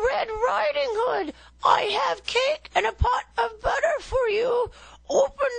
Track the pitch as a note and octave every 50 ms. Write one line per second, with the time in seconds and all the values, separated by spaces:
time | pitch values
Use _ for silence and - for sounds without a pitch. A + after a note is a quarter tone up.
0 | G#4+ A#4+ C5+ D#5 - A4+ A4 G#4+ A4 B4+ - G#4 D#5+ D5+ C#5+ D5 C#5+ C5+ A4+ G#4
1 | A#4 B4+ D4+ - F#4+ D4+ - - - - - - - - - - - G#4 G4+ G#4
2 | - C4 E4+ - - - - A#4 B4+ C5+ D5+ D5+ - - - F4+ F#4+ A4 A4 -
3 | - A#4+ B4 A#4+ - - - - A#4 A#4 A4 G#4+ A4 B4+ - C#5 C5+ E5 D#5+ C#5
4 | F4+ - - B4+ C5 A4+ G#4 G#4 A#4 B4+ A#4 A#4+ B4 G#4+ - - - - - -
5 | - - - - C5+ C#5 C#5 - C#5+ C#5 B4